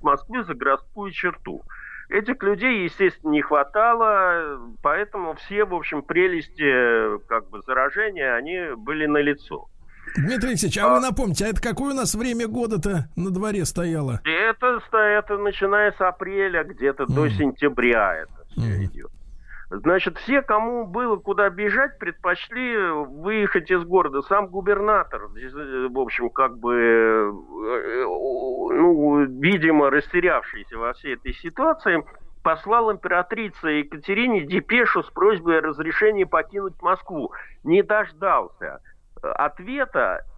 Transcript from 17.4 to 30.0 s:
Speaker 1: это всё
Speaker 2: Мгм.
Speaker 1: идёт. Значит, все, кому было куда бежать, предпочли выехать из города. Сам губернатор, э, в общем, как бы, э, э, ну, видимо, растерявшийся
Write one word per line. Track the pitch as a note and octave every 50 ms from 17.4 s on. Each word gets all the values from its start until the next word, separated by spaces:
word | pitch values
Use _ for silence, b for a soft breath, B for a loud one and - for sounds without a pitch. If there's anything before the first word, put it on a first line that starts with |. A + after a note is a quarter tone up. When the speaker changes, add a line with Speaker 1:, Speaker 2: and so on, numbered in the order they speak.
| D3 C3+ C3 - C#3+ C#3+ C3 A#2+ A#2+ B2 A#2+ A2+ G#2 F#2+ E2+
Speaker 1:
это | D#2+ D#2+ - - - - -
всё | - - A#2 A2+ G2
Speaker 2:
Мгм. | G2 F#2+
Speaker 1:
идёт. | - - C#2+ - - - - - - - B B B B B B B
Значит, | F#2 G2+ - D3+ F3+ F#3+ F3+ F#3+ E3 -
все, | - - C4+ C#4 C4+
кому | - G#3+ G#3+ A3 A#3 B3 A#3+ A3+ F#3
было | E3+ A#3 B3 A#3+ G#3+ F#3
куда | - G3+ G3 G3 G#3 G3
бежать, | F3 F#3 G#3 G3+ - B3+ C4+ C4+ - -
предпочли | G#3+ F3 E3+ - - F3+ F3+ - - - A3+ B3 B3+ B3 A#3 G#3+
выехать | F#3+ F3 D#3+ D3+ D3 C3 C3+ D3 D#3+ G3 A3 A3 G#3 F#3+ - F3+ D#3+ -
из | F#3 F3+ E3+
города. | E3+ F3+ F#3+ F3 - C3+ C#3 C#3
Сам | - G3 G#3 G#3 F#3
губернатор, | F3 G3 F#3 G3 G3+ G3 G#3 G#3+ G#3+ G3 E3+ - - G#2+ G2+
э, | G#2 - A2+ B2 B2+ C3 C#3+ D3+ C#3 C3 C3 B2+ B2+
в | B2 C3+
общем, | C3 A2+ - - A#2+ A#2
как | - - C3+ C3 A2 G#2+
бы, | A2+ A#2+ B2
э, | A#2+ A#2 A#2 A2+ A2+ A2+ A2+ A2 A2 G#2+ G#2
э, | G#2 F#2 C#2 B1+ C#2+ E2+ G#2+ G#2+ B2 A#2 - F#2 A#2 B2 C3
ну, | G2+ F2+ - A#2 C3+ B2 B2 B2+ C3 B2+ - - - - C#3 E3 F3 E3+ D3+ D3 D3 C#3+ D3 C#3+ C3+ B2+ B2+
видимо, | C#3 F3 G3+ F3+ D#3 D#3+ D#3+ D3+ C#3+ C#3
растерявшийся | C3+ D3